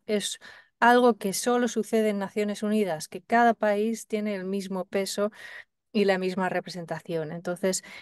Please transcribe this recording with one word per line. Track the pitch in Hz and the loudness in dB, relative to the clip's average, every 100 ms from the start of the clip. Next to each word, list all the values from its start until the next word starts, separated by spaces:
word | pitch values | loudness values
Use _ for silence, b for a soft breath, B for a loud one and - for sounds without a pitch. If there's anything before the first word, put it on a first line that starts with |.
| - | -4
es | 208 - - B B B - | -2 -2 -10 B B B 2
algo | 233 247 247 208 | 6 8 6 2
que | 196 | -2
solo | 175 247 247 240 | -2 0 0 0
sucede | 226 208 220 214 | -2 0 0 2
en | 202 | 0
Naciones | 190 214 208 202 | -4 -4 -4 -2
Unidas, | 208 214 190 156 - | 0 0 0 -4 -8
que | 185 | -12
cada | - 233 233 | 0 4 4
país | 220 214 208 220 220 - | 4 0 2 0 -4 -4
tiene | 214 214 | -4 -2
el | 196 185 | -4 -4
mismo | 196 190 190 - | -4 -4 -6 -2
peso | 196 196 - 208 B B B B _ _ | -2 -2 -2 -2 B B B B _ _
y | 214 196 | 0 2
la | 190 | 2
misma | 185 185 185 | 0 -2 -2
representación. | 180 - 175 165 160 - 165 151 | -2 -6 -12 -8 -10 -6 -6 -6
Entonces, | 170 190 175 190 185 B B | -8 -6 -2 -2 -2 B B